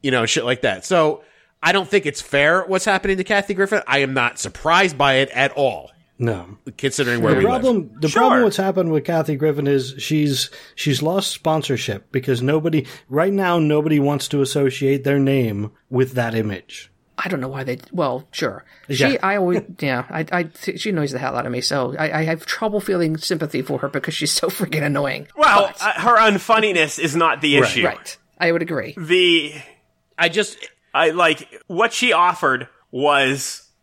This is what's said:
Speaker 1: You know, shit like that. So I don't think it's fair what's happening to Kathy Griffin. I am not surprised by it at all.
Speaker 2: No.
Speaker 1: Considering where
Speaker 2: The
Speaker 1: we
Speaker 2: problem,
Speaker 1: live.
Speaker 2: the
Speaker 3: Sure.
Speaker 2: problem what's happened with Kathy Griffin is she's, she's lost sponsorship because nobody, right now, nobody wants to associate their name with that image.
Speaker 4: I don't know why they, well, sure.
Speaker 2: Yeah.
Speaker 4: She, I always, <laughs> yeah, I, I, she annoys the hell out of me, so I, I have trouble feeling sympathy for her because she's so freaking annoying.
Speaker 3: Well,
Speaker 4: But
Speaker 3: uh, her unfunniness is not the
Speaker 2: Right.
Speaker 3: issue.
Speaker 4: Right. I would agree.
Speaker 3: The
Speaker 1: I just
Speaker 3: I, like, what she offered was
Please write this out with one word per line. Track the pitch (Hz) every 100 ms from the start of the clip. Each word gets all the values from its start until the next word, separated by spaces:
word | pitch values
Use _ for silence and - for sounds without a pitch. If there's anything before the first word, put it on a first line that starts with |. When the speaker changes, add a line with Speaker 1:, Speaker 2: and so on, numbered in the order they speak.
Speaker 1:
You | 139
know, | 127 113
shit | - 120
like | 127
that. | 120 92 -
So | 180 156 - - _ _ _
I | 160
don't | 196 190
think | 202 151
it's | -
fair | - 139 143 180 180
what's | 185 214
happening | 190 196 190
to |
Kathy | 180 208 196 190
Griffin. | 196 214 -
I | 139
am | 135
not | 131 120 -
surprised | 95 - 160 170 190 139
by | 139 131
it | 135
at | - 170
all. | - 135 90 65 _ _ _
Speaker 2:
No. | 120 98 85 104 - -
Speaker 1:
Considering | 135 - 123 120
where | 110
Speaker 2:
The | -
Speaker 1:
we | -
Speaker 2:
problem, | 247 254 220 160
Speaker 1:
live. | -
Speaker 2:
the | 156
Speaker 3:
Sure. | -
Speaker 2:
problem | 254 254
what's | 226 196
happened | 190 185 170
with | 156
Kathy | 143 165 151 143
Griffin | 156 143 143
is | 139 127 131
she's, | - 156 151 131 - - - -
she's | 147 131
lost | 151 190 190
sponsorship | - 165 156 - 123 - 98 _
because | 135 131 123
nobody, | 131 156 160 156 127 - _
right | 139 185
now, | 196 185 175
nobody | 156 151 156 151
wants | 139 143 -
to | 143
associate | 135 147 139 123 135 139 131
their | 143
name | 135 139 117 101 107 _ _
with | 127 131
that | 127 117 113
image. | 107 - - - - _ _ -
Speaker 4:
I | -
don't | 170
know | 131
why | 135
they, | 131 127 -
well, | 180 143 127 -
sure. | - 123 - - - -
Speaker 2:
Yeah. | 131 269
Speaker 4:
She, | 269
I | 190 202
always, | 180 175 -
<laughs> | 175
yeah, | 143 127 -
I, | 165 160
I, | 180 160 - - -
she | 220
annoys | 175 143
the | 131
hell | 131 123
out | 131
of |
me, | 123
so | 123 143 120 151
I, | 156 151
I | 160
have | 160 -
trouble | - 220 208
feeling | 190 185 160 160
sympathy | - 165 151 -
for | 135 139
her | 139
because | 139 -
she's | 151 151
so | - -
freaking | - 185 156
annoying. | 147 143 139 - 151 -
Speaker 3:
Well, | 302 202 196
Speaker 4:
But | -
Speaker 3:
uh, | 202 -
her | 202 233
unfunniness | 220 196 - 220 214 175 156 139
is | 156 156
not | 165 135
the | 147 143
Speaker 2:
Right. | 127
Speaker 3:
issue. | - 170
Speaker 4:
Right. | - - - _ _
I | 170
would | 170
agree. | 170 151 120 190
Speaker 3:
The | 160 180 180 165 147 147 - _ _ _ _ -
Speaker 1:
I | 170
just | 175 208 - - _ _
Speaker 3:
I, | 143 165
like, | 165 170 151 - - _
what | 175 226
she | - 247
offered | 170 180 165 147 127 123 _ _
was | 123 147 143 135 139 - - _ _